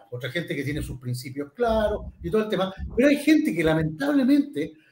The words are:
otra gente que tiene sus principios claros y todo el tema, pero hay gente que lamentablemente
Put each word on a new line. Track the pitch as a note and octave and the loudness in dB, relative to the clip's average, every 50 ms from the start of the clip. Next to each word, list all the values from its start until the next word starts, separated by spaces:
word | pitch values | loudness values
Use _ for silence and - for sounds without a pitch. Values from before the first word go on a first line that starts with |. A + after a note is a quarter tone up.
| - _ | -14 _
otra | B2 B2 C3 B2 | -10 -10 -8 -6
gente | - F3 D#3 - D#3+ | -6 -6 -4 -4 -4
que | C#3 C3 | -4 -4
tiene | C#3 D3+ C#3+ B2 | -4 -4 -4 -6
sus | - B2 - | -8 -10 -10
principios | B2+ B2 B2 B2 - C#3 C3+ C#3+ C#3+ - - | -8 -6 -6 -6 -8 -8 -8 -10 -10 -8 -4
claros | - A#3+ A3+ A3 A3 G#3 G#3+ G#3 - - - - - | -2 0 0 2 2 2 0 -2 -4 -6 -10 -14 -10
y | E3 E3+ | -6 -2
todo | F#3 G#3+ G#3+ | 0 0 0
el | - | 0
tema, | G3+ F3+ F#3+ F#3+ - - - - - | 0 -2 -2 -2 -4 -8 -10 -2 2
pero | A#3 C4 D4 | 4 4 4
hay | C#4+ - | 4 4
gente | - D4+ D#4+ D4 - - E3 | 4 4 4 4 4 2 0
que | E3+ D#3 | 2 2
lamentablemente | D#3+ D#3 D#3+ D#3+ D#3 - - C#4 C#4+ D4 C#4 B3+ B3+ C#4+ C#4+ C#4 - - - - - - - _ _ | 2 2 2 0 -2 -2 -2 -2 0 2 4 4 4 4 4 2 0 -4 -6 -6 -6 -8 -14 _ _